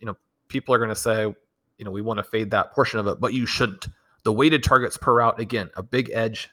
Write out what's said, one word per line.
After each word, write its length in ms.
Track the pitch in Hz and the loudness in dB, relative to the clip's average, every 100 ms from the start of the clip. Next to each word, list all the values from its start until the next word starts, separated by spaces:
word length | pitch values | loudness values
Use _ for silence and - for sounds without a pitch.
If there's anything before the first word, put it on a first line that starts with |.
you 40 | 107 | -12
know, 120 | 98 _ _ _ | -12 _ _ _
people 260 | 135 - 123 | -8 2 2
are 40 | |
gonna 140 | 113 | 2
say, 300 | 107 117 110 107 101 _ _ _ _ | -2 0 0 -2 -6 _ _ _ _
you 80 | 104 | -10
know, 60 | |
"We 100 | 98 | -8
wanna 220 | 107 104 | -4 -4
fade 280 | 101 110 107 | -2 -2 0
that 220 | 104 92 | 0 0
portion 260 | - 131 110 | 0 0 0
of 80 | 101 | -2
it," 140 | 90 | -2
but 120 | 120 | -2
you 120 | 127 117 | -2 -4
shouldn't. 420 | - 123 95 - - _ _ | 0 -2 -2 -14 -16 _ _
The 80 | - | -2
weighted 320 | 107 147 151 | 4 4 4
targets 340 | - 131 123 - | 4 4 2 -2
per 180 | - 120 | 2 4
route, 240 | 117 - | 4 0
again, 320 | 113 117 92 - | -4 -4 -6 -10
a 60 | |
big 300 | 95 123 127 | -4 -2 -2
edge 360 | 113 113 110 - | -2 -4 -4 -14